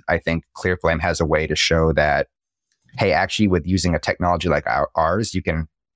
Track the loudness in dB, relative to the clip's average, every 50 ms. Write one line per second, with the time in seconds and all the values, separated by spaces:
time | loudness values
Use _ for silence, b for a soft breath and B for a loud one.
0 | -4 -4 -2 -2 -2 -2 -4 -4 -6 _ -10 -6 -4 -2 -2 0 0 -2 0 0
1 | 0 -2 0 0 0 0 0 0 0 -2 -2 -2 0 0 2 2 2 2 2 2
2 | 2 2 2 0 -2 -4 _ _ _ _ _ _ _ _ _ _ _ _ -4 0
3 | 0 2 2 2 0 0 0 0 2 2 2 0 0 0 0 0 0 0 0 0
4 | -2 -2 -2 0 0 0 0 0 0 0 0 0 0 0 0 0 -2 -2 0 0
5 | 0 0 0 0 -2 -4 -4 -4 -2 -2 -2 -2 -4 -6 _ _ _ _ _